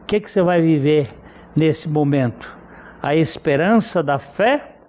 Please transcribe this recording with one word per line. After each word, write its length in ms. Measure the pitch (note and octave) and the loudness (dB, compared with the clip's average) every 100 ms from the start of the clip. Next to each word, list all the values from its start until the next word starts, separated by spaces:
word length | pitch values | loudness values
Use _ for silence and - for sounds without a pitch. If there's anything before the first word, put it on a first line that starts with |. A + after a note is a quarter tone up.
O 40 | - | -4
que 140 | G#3 | -4
que 100 | G#3 | -2
você 120 | G3 | 0
vai 200 | F3 F3 | 2 2
viver 520 | E3 D3+ C#3 D3+ C#3 - - - - - | 2 2 2 2 0 -10 -20 -20 -6 0
nesse 320 | D#3 - D#3+ | 0 0 -4
momento? 680 | D3+ C#3+ C#3+ B2 - - - - - - - | -2 0 0 -2 -6 -20 -20 -20 -20 -20 -10
A 140 | C#3 D#3 | -2 0
esperança 880 | D#3 - D#3+ C#3+ F3+ A3+ - F3+ | 0 -2 -2 0 2 2 2 -2
da 160 | C#3+ C#3 | -2 -4
fé 560 | - - G#3+ C#4+ - - | -4 -2 0 0 -6 -20